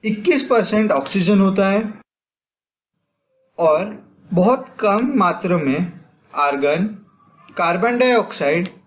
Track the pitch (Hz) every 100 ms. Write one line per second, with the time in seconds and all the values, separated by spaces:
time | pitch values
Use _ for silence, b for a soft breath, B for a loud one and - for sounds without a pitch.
0 | 220 214 - 294 - 233 196 214 214 147
1 | - 196 175 202 196 196 196 202 220 -
2 | _ _ _ _ _ _ _ _ _ _
3 | _ _ _ _ _ - 165 151 208 -
4 | - _ - 175 185 262 - - 208 202
5 | 254 262 180 - 190 175 139 139 180 -
6 | - _ _ - 143 139 143 156 208 -
7 | - _ _ _ - - 170 175 226 240
8 | 254 240 - - 143 160 185 -